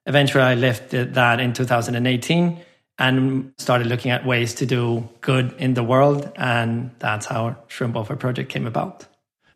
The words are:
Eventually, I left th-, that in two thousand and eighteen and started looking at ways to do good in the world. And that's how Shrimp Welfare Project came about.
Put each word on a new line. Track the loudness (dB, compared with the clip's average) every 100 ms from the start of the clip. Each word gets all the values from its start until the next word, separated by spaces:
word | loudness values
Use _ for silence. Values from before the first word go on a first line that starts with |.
| 0
Eventually, | 2 4 4
I | 4
left | 4 2 0 -4
th-, | -4 0
that | 2 4 4
in | 0
two | 0 0
thousand | 0 0 0
and | 0
eighteen | 0 0 2 2 -2 -12 _ _ 0
and | 2 2 2 -2 -6 -8
started | 0 0 2
looking | -2 -2
at | -2 0
ways | 0 0 -2
to | -2
do | 0 0 -2 -4 -8
good | 0 0 0 -2
in | -2
the | 0
world. | 2 4 4 2 -4 -6
And | -2 0 0 -2 -6 -6
that's | -4 -4 -4
how | -4 -4 -6 -14
Shrimp | -6 -4 -4
Welfare | -6 -6
Project | -4 -4 -6
came | -6 -4
about. | -4 -6 -10 -20 _ _ _ _